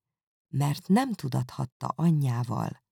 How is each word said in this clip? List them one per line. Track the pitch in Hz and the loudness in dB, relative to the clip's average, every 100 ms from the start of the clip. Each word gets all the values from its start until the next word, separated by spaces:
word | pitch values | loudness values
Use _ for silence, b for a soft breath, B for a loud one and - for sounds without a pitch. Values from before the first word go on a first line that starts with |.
| _ _ _ _ _ | _ _ _ _ _
mert | 135 143 139 - | -2 0 -2 2
nem | 208 269 | 2 2
tudathatta | 214 135 127 123 - 131 - 127 - | -4 -2 -2 -4 -6 -8 -6 -6 0
anyjával | 165 156 135 120 120 110 - - _ | 2 4 2 0 -2 -2 -4 -6 _